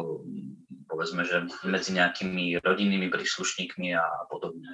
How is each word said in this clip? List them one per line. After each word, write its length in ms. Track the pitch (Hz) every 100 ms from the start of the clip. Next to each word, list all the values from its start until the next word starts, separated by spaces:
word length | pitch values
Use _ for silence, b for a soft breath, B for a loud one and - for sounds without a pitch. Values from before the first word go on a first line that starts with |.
| 82 80 - 67 67 - - - -
povedzme, 320 | 80 - 87
že 240 | 87 87 87 - 95
medzi 240 | 95 95
nejakými 640 | 92 87 - 95 90 87 87
rodinnými 560 | 92 95 101 95 92
príslušníkmi 800 | 85 - - 92 - 90 - 87
a, 80 | 82
a 220 | 80 - -
podobne, 480 | - - - -